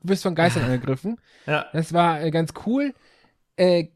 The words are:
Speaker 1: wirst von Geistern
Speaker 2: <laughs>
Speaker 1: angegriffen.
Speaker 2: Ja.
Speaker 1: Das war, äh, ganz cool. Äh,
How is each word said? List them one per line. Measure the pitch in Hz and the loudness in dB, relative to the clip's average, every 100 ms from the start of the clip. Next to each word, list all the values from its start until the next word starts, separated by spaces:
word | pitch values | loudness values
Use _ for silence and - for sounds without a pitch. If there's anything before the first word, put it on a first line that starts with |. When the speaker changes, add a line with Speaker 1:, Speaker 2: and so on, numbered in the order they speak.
Speaker 1:
wirst | 180 196 | -4 -2
von | 190 | -2
Geistern | 160 170 120 | 2 2 2
Speaker 2:
<laughs> | 120 | 0
Speaker 1:
angegriffen. | 127 165 165 202 233 _ _ - | -2 -2 -4 -6 -10 _ _ -4
Speaker 2:
Ja. | 147 - | -4 -2
Speaker 1:
Das | 156 160 | -4 0
war, | 170 170 156 | 2 2 2
äh, | 160 | 0
ganz | 160 165 - 208 | 0 -2 -4 -2
cool. | 262 285 - _ _ _ _ _ - | -2 -2 -6 _ _ _ _ _ 0
Äh, | 180 175 165 | 2 2 0